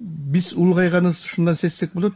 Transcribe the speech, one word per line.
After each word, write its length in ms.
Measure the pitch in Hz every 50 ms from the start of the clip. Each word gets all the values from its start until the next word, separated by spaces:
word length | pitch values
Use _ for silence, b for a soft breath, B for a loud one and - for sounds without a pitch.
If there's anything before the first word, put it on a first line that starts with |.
биз 520 | 240 180 160 160 139 139 143 180 180 -
улгайганыбыз 680 | - - 175 185 175 180 180 175 170 180 175 180 165 - -
ушундан 300 | - - - 170 170 165
сезсек 380 | - - 170 - - 180 165 -
болот. 200 | 175 185 208 202